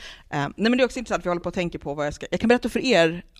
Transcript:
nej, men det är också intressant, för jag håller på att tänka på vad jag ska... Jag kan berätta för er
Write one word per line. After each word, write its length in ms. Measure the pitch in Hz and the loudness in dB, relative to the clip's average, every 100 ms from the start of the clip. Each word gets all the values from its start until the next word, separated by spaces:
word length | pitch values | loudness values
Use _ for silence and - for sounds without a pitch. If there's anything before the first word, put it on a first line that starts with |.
| - - - | -18 -18 -8
nej, 200 | 151 143 - | -4 -4 0
men 160 | 214 254 | 0 2
det 40 | |
är 40 | 240 | 2
också 140 | 262 | -2
intressant, 240 | 226 180 | -4 -4
för 40 | 175 | -2
jag 40 | |
håller 120 | 175 | -4
på 60 | 175 | -4
att 60 | 180 | -4
tänka 240 | 175 170 | -4 -4
på 140 | 156 | -6
vad 120 | 147 147 | -4 -4
jag 60 | |
ska... 120 | - - | -6 -6
Jag 80 | 185 | 0
kan 80 | 226 | 2
berätta 220 | 247 240 | 2 2
för 100 | 226 262 | -2 4
er 380 | 196 165 175 - _ | 4 4 2 -10 _